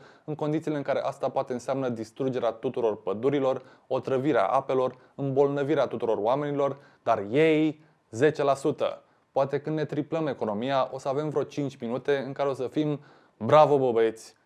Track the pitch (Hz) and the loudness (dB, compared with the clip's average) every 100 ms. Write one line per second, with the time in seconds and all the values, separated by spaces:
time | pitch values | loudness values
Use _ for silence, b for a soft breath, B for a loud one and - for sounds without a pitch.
0 | B B - 151 151 156 160 151 139 127 | B B -10 -6 -2 -2 -2 -4 -2 -2
1 | 131 139 135 135 131 123 - 135 131 117 | -2 -4 -4 -4 -4 -6 -4 -4 -4 -6
2 | 110 - 135 123 113 - 135 127 113 101 | -8 -6 -4 -2 -2 -2 -6 -2 -2 -2
3 | - 101 127 143 135 131 B B B 131 | -4 -2 0 0 0 -2 B B B -4
4 | 123 131 139 120 98 135 135 131 127 - | -2 0 2 2 2 0 0 0 0 -4
5 | B B 139 135 143 143 139 147 120 113 | B B -2 4 2 2 0 0 0 -2
6 | 113 104 104 139 147 143 139 135 B B | -2 0 0 0 -2 -2 -2 -4 B B
7 | - 110 101 127 160 156 156 151 b b | -2 0 0 2 4 4 2 -2 b b
8 | _ 110 151 147 143 139 160 139 107 - | _ 2 2 2 0 0 0 0 -2 -4
9 | b b b - 139 143 143 156 151 151 | b b b -2 0 -2 -4 -4 -4 -4
10 | 147 165 156 113 110 101 127 135 131 131 | -4 -4 -4 -4 -4 -2 -2 0 -2 -4
11 | 143 139 151 143 131 - 139 - 117 127 | -4 -4 -2 -2 -4 -4 -6 -6 -6 -4
12 | 131 139 131 135 143 131 123 - 151 143 | -2 -2 -2 -4 -4 -2 -4 -2 -2 -2
13 | B B B B 107 151 151 143 131 113 | B B B B 6 8 8 6 4 4
14 | 113 107 - _ | 2 0 -14 _